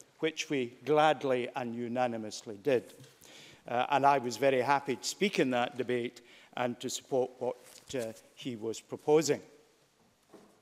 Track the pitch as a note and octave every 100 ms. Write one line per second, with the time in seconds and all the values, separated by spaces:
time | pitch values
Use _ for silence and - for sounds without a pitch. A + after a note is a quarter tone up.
0 | _ - D#3+ - - C#3 A#2+ - - D3+
1 | D#3 D3+ C#3 B2+ A#2+ C#3 A#2+ A#2 A#2+ B2+
2 | B2 A2+ G#2+ - A#2+ G2+ C#3 A#2+ - -
3 | - _ - - - - - A#2+ - C#3+
4 | C#3 C#3 A#2+ A2 C#3 B2+ A#2+ C#3 - A#2+
5 | - - G3 F3+ C3+ B2 A#2+ B2 A#2+ B2
6 | A#2+ - - - - - B2 A#2 B2 -
7 | - C3 B2+ - B2 - - - - C3
8 | A2+ A2 - - C3+ A2+ A2 G#2+ - C3
9 | - D3+ C#3+ - - - _ _ _ _
10 | _ _ _ - - _